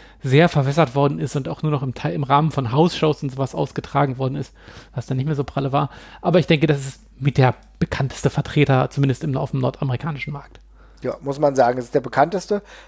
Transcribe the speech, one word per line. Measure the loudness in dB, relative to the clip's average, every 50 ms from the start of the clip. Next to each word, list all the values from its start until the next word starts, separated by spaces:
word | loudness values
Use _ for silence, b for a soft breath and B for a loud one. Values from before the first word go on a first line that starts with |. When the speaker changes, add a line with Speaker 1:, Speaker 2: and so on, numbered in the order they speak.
| b b b b -2
Speaker 1:
sehr | 2 4 6 6 6
verwässert | 4 2 0 2 2 2 2 2 2
worden | 2 2 2 0 -2
ist | -4 -4 -4
und | -4 -4
auch | -6 -6 -4 -2
nur | -2
noch | -2 -2 -2
im | -6 -6
Teil, | -6 -6 -4 -2
im | -4 0
Rahmen | 2 2 4 4 2
von | 0 -2 -2 0 2
Hausshows | 2 2 2 2 0 0 0 0 -2 -4
und | -6
sowas | -4 -4 -6 -4 -4
ausgetragen | -4 -6 -4 -6 -8 -8 -4 -2 0 0 0 -2
worden | -4 -4 -4 -4
ist, | -6 -8 -10 B B B B B B B B -10
was | -10 -6
dann | -4 -4 -2
nicht | -2
mehr | -2 -2
so | -2 -4
pralle | -4 -4 -4 -4 -2 0
war. | -2 -2 -2 B B B B B B -2
Aber | 2 2 4
ich | 4
denke, | 4 4 4 4
das | 2 0 -2
ist | -4 -8 -12 -16 -20 -20 -14 -4
mit | -2 0 2
der | 4 4 4 2 0 -8 -20 -6 -4
bekannteste | -4 -4 -2 -4 -4 -4 -4 -4 -2 -2
Vertreter, | -2 -2 -4 -2 2 2 4 4 4 2 2 0
zumindest | 0 0 0 0 0 -2 -4
im, | -4 -4
auf | -4 -4 -4
dem | -4 -2
nordamerikanischen | -2 -2 -4 -4 -4 -4 -4 -4 -4 -6 -8 -8 -8 -10 -10
Markt. | -12 -12 -16 -20 -20 -20 b b b b b b b -8
Speaker 2:
Ja, | -8 -8 -6
muss | -6 -6 -2 0
man | 2 2 4
sagen, | 6 4 4 4 0
es | -4
ist | -2 -2
der | -2
bekannteste, | -2 0 2 2 2 2 2 -4 -4 -2 -4 -4 B B B B B